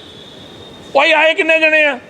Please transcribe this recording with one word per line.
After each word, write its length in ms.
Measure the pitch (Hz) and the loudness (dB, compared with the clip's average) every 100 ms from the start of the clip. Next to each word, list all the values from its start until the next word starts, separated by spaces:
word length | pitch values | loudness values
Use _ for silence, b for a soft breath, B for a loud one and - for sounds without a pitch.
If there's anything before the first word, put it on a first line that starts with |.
| - - - - - - - - - 277 | -20 -20 -20 -20 -20 -20 -20 -20 -6 -2
ਉਹ 60 | |
ਆਏ 320 | 320 311 320 | 0 2 0
ਕਿੰਨੇ 260 | 320 320 320 | 0 -2 0
ਜਣੇ 260 | 311 311 294 | 0 2 0
ਆ? 140 | 247 | -4